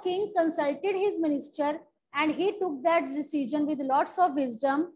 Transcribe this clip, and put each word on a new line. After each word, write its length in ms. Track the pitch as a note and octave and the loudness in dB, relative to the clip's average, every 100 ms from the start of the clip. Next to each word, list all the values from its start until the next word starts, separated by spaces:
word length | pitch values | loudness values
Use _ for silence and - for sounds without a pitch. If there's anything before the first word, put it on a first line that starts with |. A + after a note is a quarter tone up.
king 280 | F#4 F#4 G#4 F#4+ | -2 -2 0 2
consulted 580 | E4 E4 C#4+ C#4+ G4 | 2 2 0 0 0
his 240 | F#4+ G4+ E4 | 2 0 2
minister 640 | D#4+ C#4+ - - D4 E4 - _ _ | 0 0 -2 -2 -2 -2 -10 _ _
and 180 | C#4 D#4 | -2 0
he 240 | B3+ F#4+ G#4 | 2 0 0
took 240 | F4+ C4+ | -4 0
that 220 | E4 E4+ | 2 2
decision 640 | C4+ C#4+ - D4+ A#3+ D4+ D4 | 2 -4 -4 -4 -2 -2 0
with 140 | C#4+ | -2
lots 380 | C4+ C#4 F4 - | 0 0 2 2
of 160 | F4+ | 2
wisdom. 580 | C#4 C4 A3+ C4+ C#4+ F4 | 2 -2 0 0 0 -2